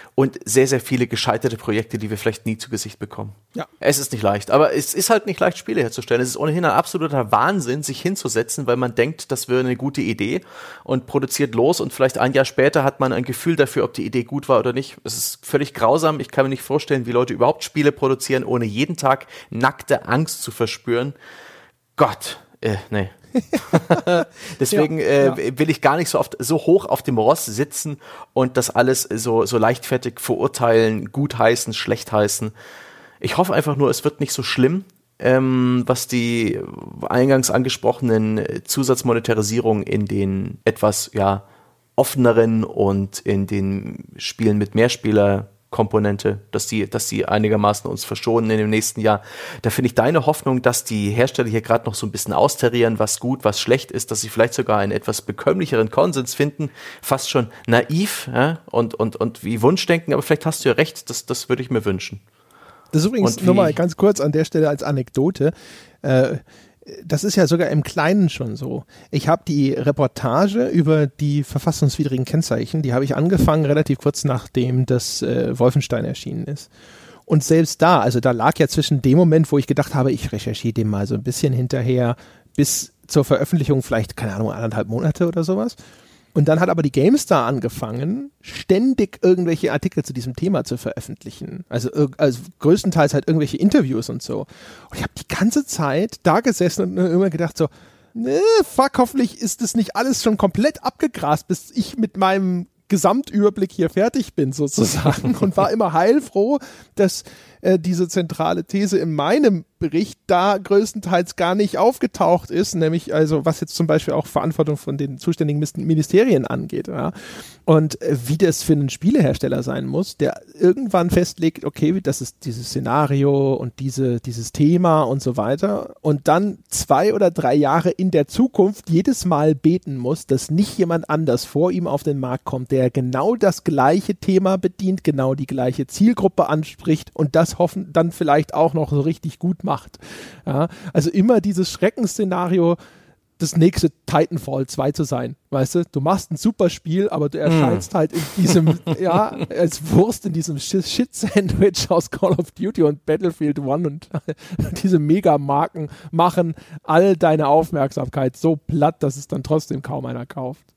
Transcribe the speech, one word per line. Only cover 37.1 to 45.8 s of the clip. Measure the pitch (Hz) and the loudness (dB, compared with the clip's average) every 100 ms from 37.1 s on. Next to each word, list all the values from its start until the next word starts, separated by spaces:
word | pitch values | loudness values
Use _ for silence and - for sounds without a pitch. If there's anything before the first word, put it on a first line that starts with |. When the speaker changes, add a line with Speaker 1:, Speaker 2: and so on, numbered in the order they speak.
| 123 135 131 127 | 2 4 4 2
Speaker 1:
angesprochenen | 120 131 - 117 - 123 110 107 107 - - | 0 0 -2 -2 0 0 2 2 -2 -4 -8
Zusatzmonetarisierung | - - 127 123 123 117 117 110 104 113 113 107 | -6 -2 0 0 2 0 0 0 0 0 0 0
in | - 104 101 | -2 -2 -2
den | 101 98 95 92 - | -2 -2 -2 -6 -2
etwas, | - 110 107 101 - | -2 2 0 0 -6
ja, | 107 98 98 - _ _ _ _ - | 0 0 0 -6 _ _ _ _ -2
offeneren | 135 135 120 113 113 113 | 0 4 4 6 4 2
und | 107 - 98 98 98 - | -2 0 2 2 -2 -6
in | - 101 98 | -2 -2 -2
den | 101 95 98 - - - - | -2 -2 -4 -8 -14 -18 -12
Spielen | - - 110 104 | -12 -2 0 2
mit | 101 | 0
Mehrspieler-Komponente, | 110 120 - 110 107 101 98 107 _ _ - | 2 2 0 0 4 4 2 -4 _ _ -2